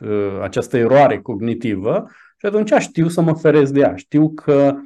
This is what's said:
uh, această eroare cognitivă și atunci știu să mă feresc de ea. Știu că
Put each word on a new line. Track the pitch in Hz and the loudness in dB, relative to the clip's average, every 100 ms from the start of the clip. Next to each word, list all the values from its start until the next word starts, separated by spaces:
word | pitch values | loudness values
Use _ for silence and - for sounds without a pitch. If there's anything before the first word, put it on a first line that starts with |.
uh, | 110 104 101 98 | -6 -4 -4 -4
această | 98 123 - 131 | -6 -6 -4 -2
eroare | 113 135 135 104 | 2 4 4 2
cognitivă | - 101 117 117 117 98 104 185 226 - - _ | -6 -8 -6 -4 -4 -4 -2 -4 -6 -14 -20 _
și | 208 | -4
atunci | 214 214 269 | -2 0 0
știu | - - 165 | 0 -2 -2
să | 170 | 0
mă | 165 | 0
feresc | 160 156 151 139 | 2 2 4 2
de | 139 | 2
ea. | 123 90 | 0 -2
Știu | - 151 156 | -4 0 0
că | 156 - 139 139 139 | 0 0 2 2 0